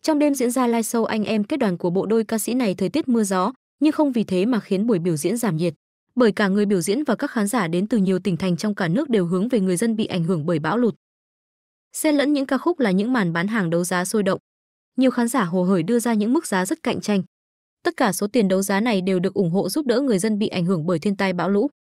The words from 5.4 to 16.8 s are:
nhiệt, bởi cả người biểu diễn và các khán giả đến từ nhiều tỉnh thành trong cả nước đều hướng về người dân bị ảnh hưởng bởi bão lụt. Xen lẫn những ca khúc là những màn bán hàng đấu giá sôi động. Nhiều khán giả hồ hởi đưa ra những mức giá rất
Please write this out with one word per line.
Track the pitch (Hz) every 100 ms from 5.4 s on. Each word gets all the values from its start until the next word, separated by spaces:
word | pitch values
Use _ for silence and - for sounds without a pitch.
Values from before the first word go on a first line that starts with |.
| 220 156
nhiệt, | 175 156 _ _ _
bởi | - 233
cả | 185 202
người | 202 208
biểu | 196
diễn | 165 233
và | 294 202
các | 285
khán | 240 202
giả | 254 170
đến | 175 214
từ | 233
nhiều | 190 185
tỉnh | 190 160
thành | 190 170
trong | 214
cả | 202 175
nước | 202 302
đều | 226 175
hướng | 185 233
về | 247
người | 185 175
dân | 233 220
bị | 214
ảnh | 180
hưởng | 165 175 151
bởi | 165
bão | 156 214
lụt. | 233 - _ _ _ _ _ _ _ _ _
Xen | - 311 294
lẫn | 269
những | 294 269
ca | 262
khúc | 320 349
là | 226
những | 185 214
màn | 254 180
bán | 170 196
hàng | 226 170
đấu | 170
giá | 175 180
sôi | 180 220
động. | 196 190 _ _ _ _ _ -
Nhiều | 254
khán | 247 233
giả | 269
hồ | 175 185
hởi | 180 190
đưa | 170 240
ra | 240
những | 220 208
mức | 294 -
giá | 190 185
rất | 320